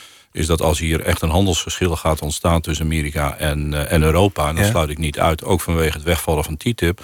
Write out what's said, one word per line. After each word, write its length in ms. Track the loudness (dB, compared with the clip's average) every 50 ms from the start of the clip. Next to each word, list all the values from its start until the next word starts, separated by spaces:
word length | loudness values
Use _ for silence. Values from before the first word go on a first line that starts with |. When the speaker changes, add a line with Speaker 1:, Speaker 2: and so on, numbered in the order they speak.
| -20 -20 -20 -20 _ _
Speaker 1:
is 140 | -6 -4 -2
dat 160 | 0 0 2
als 160 | 2 2 0 0
hier 220 | 0 0 0 0
echt 220 | 0 -2 -2 0
een 80 | 0 0
handelsgeschil 680 | 2 2 2 2 0 -2 -2 -4 -4 -2 0 0 0
gaat 240 | 0 0 0 -2 0
ontstaan 400 | -2 -4 -4 -2 0 2 2 2
tussen 240 | 0 -2 -2 -2 -2
Amerika 520 | -2 0 -2 -2 -2 -2 -2 -2 -2 -2
en, 380 | -2 -2 -2 -2 -2 -2 -2 -2
eh, 180 | -2 0 2
en 100 | 2 4
Europa, 460 | 4 4 6 4 4 4 2 0 -2 0
en 60 | 0
dat 100 | 2 2
Speaker 2:
Ja. 60 | 2
Speaker 1:
sluit 200 | 2 2 0 -2
ik 80 | -2 -4
niet 200 | -4 -4 0 0
uit, 240 | 0 2 0 0 0
ook 160 | 0 0 0
vanwege 360 | 0 0 0 2 2 0 0
het 60 | -2 -2
wegvallen 380 | -2 -2 0 0 0 0 0 0
van 120 | -2 -6
ttip, 440 | -4 -4 -4 -2 0 0 0 0 -2